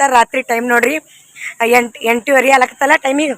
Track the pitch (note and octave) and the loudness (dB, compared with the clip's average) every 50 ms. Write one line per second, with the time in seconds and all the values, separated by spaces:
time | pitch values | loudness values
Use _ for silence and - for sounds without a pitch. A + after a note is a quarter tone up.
0 | C#4 C#4 B3+ A#3 A#3 - - C4 B3 - A#3 A#3 A#3+ B3 A#3+ A#3 A#3 B3+ D4+ D#4 | -2 2 2 2 2 0 -2 -6 -4 -4 -4 -4 -2 0 0 0 0 0 -2 -4
1 | - _ _ - _ _ _ - - - - - A#3 A3+ A#3+ B3 A#3+ A#3 - - | -8 _ _ -20 _ _ _ -16 -16 -14 -8 -4 -2 0 2 0 0 -2 -6 -6
2 | - A3+ A#3 A#3+ - C#4+ C#4 C4 B3 C4+ C4+ C4 B3+ B3 - - C4+ C#4 D#4 D#4+ | -4 -2 -2 -2 -2 0 2 2 4 4 2 2 2 0 -2 -2 0 0 0 0
3 | - C4+ C4+ C#4+ D#4 C#4+ A#3 | 0 -2 -2 -2 -2 -4 -6